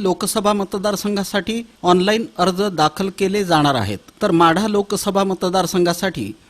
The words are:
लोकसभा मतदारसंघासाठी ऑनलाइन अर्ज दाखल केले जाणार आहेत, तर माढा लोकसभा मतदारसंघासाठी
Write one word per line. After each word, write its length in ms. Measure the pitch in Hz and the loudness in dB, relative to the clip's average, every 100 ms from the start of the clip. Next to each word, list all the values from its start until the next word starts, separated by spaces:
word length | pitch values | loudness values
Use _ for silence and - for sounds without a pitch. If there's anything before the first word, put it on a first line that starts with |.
लोकसभा 480 | 196 180 196 226 208 | -2 -2 -2 -2 0
मतदारसंघासाठी 1080 | 208 190 202 202 196 208 202 185 208 180 226 233 - | 0 -2 -4 -4 -4 -2 -4 -2 -4 -4 -6 -8 -4
ऑनलाइन 420 | 180 185 185 220 226 - | 2 4 4 0 -2 -2
अर्ज 240 | 180 180 208 | -2 0 -2
दाखल 360 | 165 - - 196 185 | 0 0 0 -6 -2
केले 240 | 190 208 | -2 0
जाणार 320 | 185 156 147 127 | 2 2 4 2
आहेत, 220 | 101 98 - - | -2 -6 -10 -4
तर 100 | 208 | 0
माढा 360 | 165 165 165 214 | 4 4 4 0
लोकसभा 560 | 202 202 202 208 196 | 0 0 -2 0 0
मतदारसंघासाठी 1080 | 196 185 185 185 170 185 175 170 190 165 104 - _ | 0 0 0 0 0 0 0 0 -4 -6 -10 -10 _